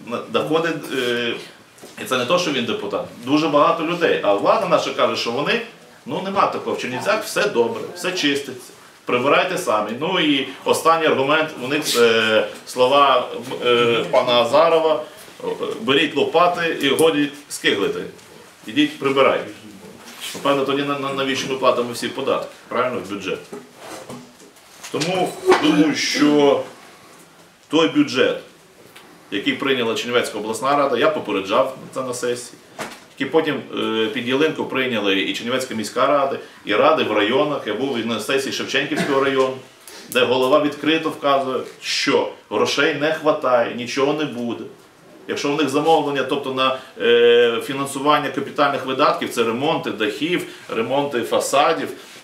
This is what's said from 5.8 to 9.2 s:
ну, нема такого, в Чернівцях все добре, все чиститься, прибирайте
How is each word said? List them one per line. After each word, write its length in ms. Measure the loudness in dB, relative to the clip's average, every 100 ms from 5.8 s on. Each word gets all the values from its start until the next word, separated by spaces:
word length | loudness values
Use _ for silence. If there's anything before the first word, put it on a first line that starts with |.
| -20 -20 -10
ну, 160 | -8
нема 240 | -4 0 0
такого, 300 | -2 -6 -6
в 20 |
Чернівцях 460 | -6 -6 -2 -2
все 240 | -2 -2 0
добре, 340 | 0 0 -2 -8
все 180 | -6 -6
чиститься, 600 | -2 -2 -2 -6 -12 -16 -20 -20 -14
прибирайте 540 | -2 0